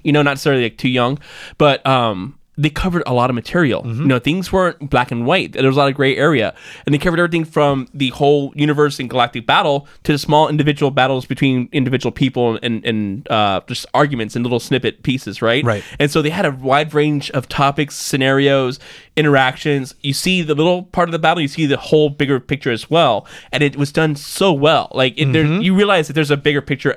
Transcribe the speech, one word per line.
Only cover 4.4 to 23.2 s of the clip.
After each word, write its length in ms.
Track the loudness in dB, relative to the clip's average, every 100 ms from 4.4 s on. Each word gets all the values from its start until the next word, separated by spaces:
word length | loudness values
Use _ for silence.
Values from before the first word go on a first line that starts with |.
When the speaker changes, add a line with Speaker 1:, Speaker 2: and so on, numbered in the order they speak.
| -2
Speaker 1:
weren't 380 | 0 0 -4 0
black 220 | 0 0
and 120 | -2
white. 280 | 0 0 -2
There 120 | 0
was 120 | 2 2
a 20 |
lot 100 | 0
of 40 |
gray 220 | 2 0 2
area. 400 | 2 2 -2 -6 -18 -10
And 80 | -2
they 60 | 0
covered 220 | 0 0
everything 240 | 0 0
from 420 | -2 0 2 0 -6
the 140 | -4 -4
whole 440 | 0 2 2 0 -2
universe 420 | 0 2 0 0
and 100 | -4
galactic 380 | 0 0 -2 0
battle 400 | 0 2 -2 -4 -6
to 80 | -2
the 80 | -2
small 300 | 2 2 4
individual 420 | 2 0 0 0
battles 340 | 2 0 0
between 440 | -4 0 0 0 -2
individual 400 | -2 0 0 -2
people 480 | -2 -2 0 -2 -2
and, 240 | -4 -4
and, 460 | -4 -4 -4 -6 -4
uh, 300 | 0 0 0 -4
just 180 | -10 -4
arguments 400 | 0 0 -2 -4
and 100 | -4
little 140 | -2 -2
snippet 460 | 0 -2 -2 -4
pieces, 360 | -4 -4 -6 -2
right? 220 | 0 0
Speaker 2:
Right. 220 | 0 -4 -6 -2
Speaker 1:
And 100 | 0
so 100 | 0
they 100 | 0
had 160 | -2 -2
a 40 |
wide 420 | -2 0 0 2
range 360 | 0 0 -2 -4
of 180 | -6 -6
topics, 460 | 0 0 0 -4
scenarios, 840 | -6 -6 0 2 2 4 2 0 -4 -14 -20 -6
interactions. 800 | 0 4 4 2 0 -2 -2 -4 -8
You 100 | -6
see 300 | -4 0 0
the 140 | 0 2
little 260 | 2 0
part 260 | -2 -2 -2
of 40 |
the 80 | 0
battle, 200 | 0 2
you 60 | -2
see 200 | 0 0
the 100 | 0
whole 340 | 2 2 2
bigger 300 | 0 0 0
picture 320 | -2 -4 -2
as 180 | -4 0
well. 340 | 2 4 2